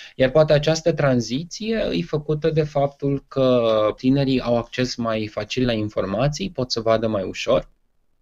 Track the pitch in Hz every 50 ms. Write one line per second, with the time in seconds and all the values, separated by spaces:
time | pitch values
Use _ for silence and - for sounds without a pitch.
0 | - - - - 131 131 165 160 156 151 156 147 147 156 160 160 - 170 160 151
1 | 147 135 127 120 113 110 120 143 175 175 - - 208 220 226 214 - - 180 175
2 | 170 - - 151 147 - 151 151 160 160 151 160 156 151 - 143 139 143 - _
3 | 143 139 139 135 - _ - 135 131 127 127 123 117 113 110 107 107 107 104 -
4 | - 127 135 139 139 131 131 123 - 120 120 117 113 - - - 127 123 - -
5 | 117 113 110 110 107 104 - 107 107 - - 127 127 123 117 110 110 104 - 113
6 | 95 95 98 107 131 147 147 - 196 190 - - 127 - - 117 110 113 113 110
7 | 117 110 107 98 92 90 90 - - 113 127 - - - _ _ _ _ _ _
8 | _ _ _ _